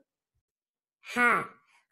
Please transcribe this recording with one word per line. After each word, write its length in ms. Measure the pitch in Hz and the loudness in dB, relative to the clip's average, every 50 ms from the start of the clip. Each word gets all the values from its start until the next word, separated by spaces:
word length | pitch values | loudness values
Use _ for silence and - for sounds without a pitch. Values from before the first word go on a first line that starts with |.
| _ _ _ _ _ _ _ _ _ _ _ _ _ _ _ _ _ _ _ _ - - - | _ _ _ _ _ _ _ _ _ _ _ _ _ _ _ _ _ _ _ _ -18 -8 -2
हाँ, 260 | 240 247 240 220 170 147 - - _ _ _ _ _ _ _ | 0 2 2 2 0 -2 -6 -12 _ _ _ _ _ _ _